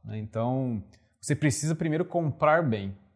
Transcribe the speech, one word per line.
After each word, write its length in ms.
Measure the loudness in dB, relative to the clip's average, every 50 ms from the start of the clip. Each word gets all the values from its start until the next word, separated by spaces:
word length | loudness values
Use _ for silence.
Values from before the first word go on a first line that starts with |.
| -12
né? 140 | -10 -10 -10
Então, 640 | -10 -6 -4 -2 -2 0 0 0 -2 -2 -4 -4 -6 -10 -20 _ _ _ _ _
você 160 | -2 -2 0
precisa 360 | 2 2 2 2 2 -2 -2
primeiro 320 | -2 -2 -2 -2 0 -2 -2
comprar 640 | -2 -2 -2 -2 -2 0 2 4 4 4 4 4 2
bem. 300 | 0 -2 -2 -6 -10 -12 _ _ _